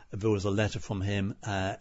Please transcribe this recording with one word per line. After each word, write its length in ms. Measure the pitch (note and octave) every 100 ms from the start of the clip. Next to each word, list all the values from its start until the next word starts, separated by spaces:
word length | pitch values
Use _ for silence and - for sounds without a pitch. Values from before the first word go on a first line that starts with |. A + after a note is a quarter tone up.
| -
there 200 | G#2+ A2
was 160 | G#2 G2
a 40 |
letter 300 | G2+ G#2 G2+
from 220 | - G2+
him, 320 | G2 G2+ G2 -
uh, 300 | A2 G2 F#2+ -